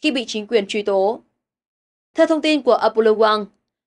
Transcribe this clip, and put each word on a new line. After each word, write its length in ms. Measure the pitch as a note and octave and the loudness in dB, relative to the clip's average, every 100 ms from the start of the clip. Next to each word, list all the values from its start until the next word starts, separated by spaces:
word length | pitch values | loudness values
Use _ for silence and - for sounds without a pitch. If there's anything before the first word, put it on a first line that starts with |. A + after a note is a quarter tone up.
khi 100 | D4+ | -4
bị 140 | C4 A3 | -4 -6
chính 200 | G#3+ G#3 | -10 -2
quyền 200 | A#3 G3 | -2 -2
truy 140 | G#3+ | -4
tố. 400 | G3+ G3 F#3+ B3 _ _ _ _ _ _ _ _ _ - | -2 0 0 -4 _ _ _ _ _ _ _ _ _ -2
Theo 120 | D#4+ | 0
thông 140 | D#4+ | 2
tin 200 | D#4 D4+ | 0 0
của 120 | B3+ | 2
Apollo 380 | A3 A3 A3 A3+ | 2 2 2 2
Wang, 340 | G#3+ G#3+ G#3+ G3+ _ _ _ | 4 2 0 -6 _ _ _